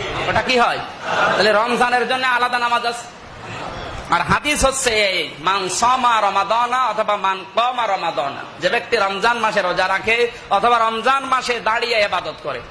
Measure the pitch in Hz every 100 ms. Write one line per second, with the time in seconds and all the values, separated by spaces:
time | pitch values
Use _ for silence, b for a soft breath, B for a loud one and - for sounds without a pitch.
0 | - - - - 214 247 220 139 - -
1 | - - - - 202 208 240 233 247 247
2 | 233 254 262 247 247 247 240 240 233 233
3 | - - - - - - - - - -
4 | - 170 156 202 294 294 269 262 247 220
5 | 208 180 151 139 165 196 185 180 240 254
6 | 247 226 202 196 190 226 240 254 247 214
7 | 208 208 190 190 180 214 240 254 220 190
8 | 170 151 143 131 - - 175 233 - 233
9 | 196 196 220 233 220 202 180 175 185 190
10 | 208 233 233 B B 196 226 240 226 220
11 | 220 269 262 262 240 233 214 226 240 226
12 | 202 190 160 147 156 127 -